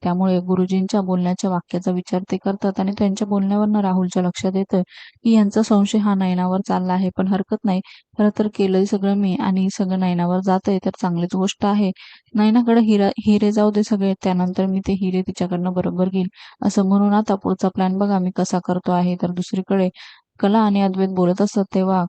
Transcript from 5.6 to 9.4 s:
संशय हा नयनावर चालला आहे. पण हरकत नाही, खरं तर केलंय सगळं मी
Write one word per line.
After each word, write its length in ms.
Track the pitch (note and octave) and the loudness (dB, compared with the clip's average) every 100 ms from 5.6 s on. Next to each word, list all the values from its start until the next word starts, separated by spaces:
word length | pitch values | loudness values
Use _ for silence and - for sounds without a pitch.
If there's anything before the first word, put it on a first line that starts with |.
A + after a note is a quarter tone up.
संशय 340 | A3+ G3+ G3+ A3 | 2 2 2 0
हा 160 | G#3 G3 | 0 0
नयनावर 460 | F#3 F3+ F3+ F#3+ - | 0 0 0 -2 -2
चालला 260 | F#3 F#3 | -2 0
आहे. 160 | F#3 F#3 - | 0 -2 -2
पण 100 | F#3+ | -2
हरकत 380 | F#3+ - G#3+ G#3 | -2 -2 -4 -2
नाही, 160 | F#3 - - _ - | -2 -4 -18 _ 0
खरं 120 | G#3 - | 0 0
तर 80 | G#3+ - | -2 0
केलंय 300 | F#3+ F#3 G3+ | 2 2 2
सगळं 300 | G3+ G3 G3+ | 0 0 0
मी 180 | G3 F#3 | 0 0